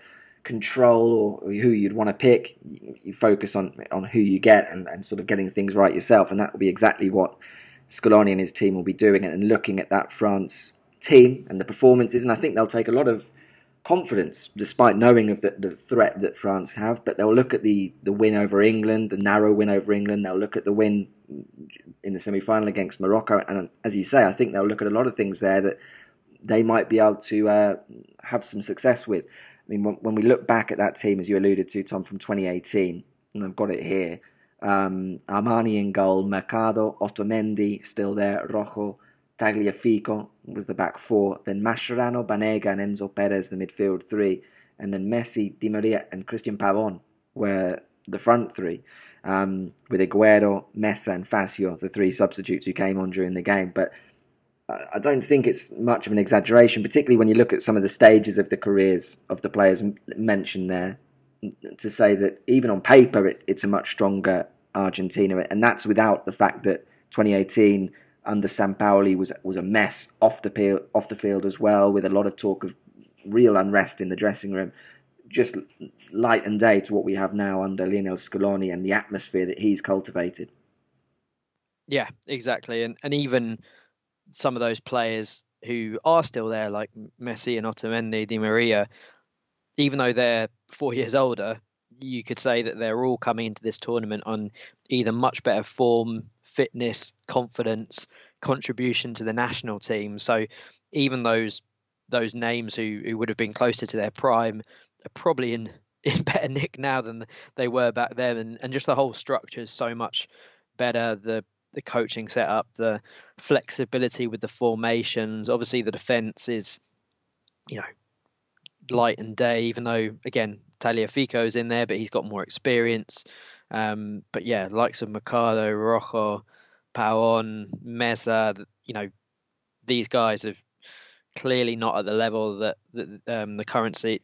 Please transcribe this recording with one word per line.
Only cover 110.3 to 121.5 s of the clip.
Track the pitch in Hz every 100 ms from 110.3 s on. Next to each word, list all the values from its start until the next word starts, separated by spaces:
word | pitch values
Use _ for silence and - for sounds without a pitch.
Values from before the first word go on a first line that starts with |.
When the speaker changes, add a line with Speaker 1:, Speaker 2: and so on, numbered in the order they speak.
| _ - _ _ -
Speaker 2:
better. | 123 117 117 107
The, | 110 110 - _ _
the | 131
coaching | - 120 113 117 110
setup, | 123 85 110 - -
the | 113 104 - - _ -
flexibility | - 139 - - 123 127 123 - 120
with | 110
the | 117
formations. | - 120 113 117 117 113 120 110 110 107
Obviously, | 123 120 127
the | 110
defense | 101 - 120 110 - -
is, | 113 95 - _ _ _ _ _ _ _ _ -
you | 110
know, | - _ _ _ _ _ _ _ - _ 131
light | 120 117 -
and | 110 107
day, | 120 117
even | 117 117
though, | 117 117 107 110
again, | 131 123 107 101 _ _
Tagliafico | 117 113 107 143 131 123
is | 113